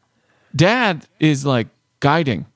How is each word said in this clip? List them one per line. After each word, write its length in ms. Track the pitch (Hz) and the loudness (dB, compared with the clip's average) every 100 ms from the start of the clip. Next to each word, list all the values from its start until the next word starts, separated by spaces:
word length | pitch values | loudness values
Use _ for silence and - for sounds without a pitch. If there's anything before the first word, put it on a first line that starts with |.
| _ _ _ _ _ 127 | _ _ _ _ _ 0
Dad 520 | 175 247 220 156 - - | 2 2 0 -4 -10 -2
is, 260 | 156 139 139 | 0 0 -2
like, 220 | 127 - _ _ _ | -2 -4 _ _ _
guiding, 460 | 139 160 139 90 - | 0 0 0 -4 -8